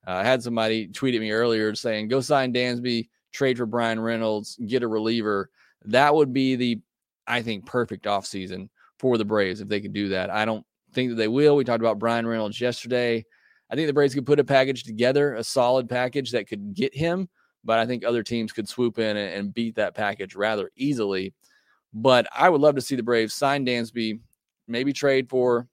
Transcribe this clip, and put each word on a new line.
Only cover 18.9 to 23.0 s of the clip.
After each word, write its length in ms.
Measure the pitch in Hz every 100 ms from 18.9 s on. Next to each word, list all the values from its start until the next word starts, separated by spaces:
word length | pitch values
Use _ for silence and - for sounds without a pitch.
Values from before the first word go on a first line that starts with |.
| 110
in 200 | 110 104
and, 160 | 101
and 200 | 92 101
beat 220 | 107 117 110
that 180 | 98
package 420 | - 104 101 95 95
rather 360 | 104 107 92 _
easily. 560 | 139 131 104 95 95 _ _ _ _ _ _
But 320 | 110 123 127 117 -
I 140 | 165
would 120 | 156
love 140 | 147 143
to 60 |
see 140 | -
the 80 | 131